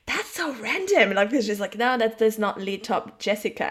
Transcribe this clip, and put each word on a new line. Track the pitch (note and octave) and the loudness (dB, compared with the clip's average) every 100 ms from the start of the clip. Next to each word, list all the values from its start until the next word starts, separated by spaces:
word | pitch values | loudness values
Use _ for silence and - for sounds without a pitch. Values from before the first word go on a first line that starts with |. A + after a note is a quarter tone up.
"That's | - G4 - | -4 -4 -4
so | - D#4+ | -4 -4
random." | A#3+ G#3+ E4+ F#4+ F#4+ G3 | -4 -4 -2 4 6 6
And | G3 | 4
I | |
was | G3+ C4 G#3 | 2 2 0
just | G#3 | -2
like, | G3 G#3 | -4 0
"No, | B3 B3+ | 0 2
that | A3 A3 | 0 2
does | A3 G#3+ | 0 2
not | G3+ - | -2 -2
lead | G3 G3 - | -6 -6 -2
up | F#3+ - - | -2 -4 -6
Jessica." | G3 G#3 - - - | -4 -2 -4 -4 -4